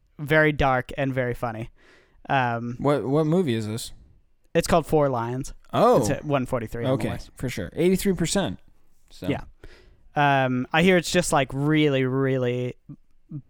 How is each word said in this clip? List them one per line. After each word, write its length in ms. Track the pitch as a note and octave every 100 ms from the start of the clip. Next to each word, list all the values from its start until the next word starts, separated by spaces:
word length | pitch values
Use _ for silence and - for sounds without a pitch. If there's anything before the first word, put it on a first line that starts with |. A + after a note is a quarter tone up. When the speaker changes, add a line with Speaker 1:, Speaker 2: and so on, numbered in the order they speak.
| _ -
Speaker 1:
very 340 | C#3+ D#3 D#3
dark 400 | D3 C#3 B2+ - -
and 160 | C3+
very 220 | C3 B2
funny. 360 | A#2+ A#2+ A2 A#2 - _ _ _ _ -
Um, 480 | C#3 B2 A#2 A#2+ B2
Speaker 2:
What, 260 | C#3 C#3+
what 220 | G#2+ D3 D#3
movie 280 | F3 D#3+
is 120 | A2+ G#2+
this? 260 | A2+ - - - _ _ _ _
Speaker 1:
It's 140 | E3+ -
called 180 | F3 -
Four 220 | D#3 C#3+
Lions. 460 | A#2+ A#2 B2+ C#3+ - -
Speaker 2:
Oh. 240 | B2+ A3 G#3+
Speaker 1:
It's 100 | G#2+
at 140 | C3+
one 200 | D3+ C#3 B2+
forty-three 380 | B2 A2 A#2
on 60 | C3
the 40 |
Speaker 2:
Okay, 160 | C3 A2
Speaker 1:
list. 160 | F2+ -
Speaker 2:
for 140 | - B2+
sure. 220 | - F2
Eighty-three 380 | - F3 F#3 G3+
percent. 480 | E3+ D#3+ G3+ C#3+ - - - - - _
So. 160 | - F2+
Speaker 1:
Yeah. 140 | C3+ - - - - - - -
Um, 540 | D3+ D3 C#3 C3 B2+ B2+
I 100 | D#3+
hear 160 | F#3 F3+
it's 120 | -
just, 220 | F3+ -
like, 160 | D#3 C3+
really, 520 | C3+ D3 D#3 D3+ C3+
really 680 | C3 C3+ C3+ C3 B2 B2 B2 - - D3 _ - - D3 -